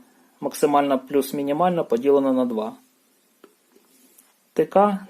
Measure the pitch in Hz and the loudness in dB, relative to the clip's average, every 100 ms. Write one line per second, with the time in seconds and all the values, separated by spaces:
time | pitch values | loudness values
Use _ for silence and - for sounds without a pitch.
0 | _ _ _ _ 143 - 156 143 143 135 | _ _ _ _ -10 -2 2 2 2 -2
1 | - 143 135 151 143 147 180 175 156 117 | -2 -2 -2 -4 -4 0 0 0 -2 0
2 | 139 139 135 127 123 110 107 131 _ _ | 2 2 2 0 -2 -4 -8 -12 _ _
3 | _ _ _ _ - _ _ _ _ _ | _ _ _ _ -20 _ _ _ _ _
4 | _ _ _ _ _ - 160 190 208 196 | _ _ _ _ _ -4 0 2 2 0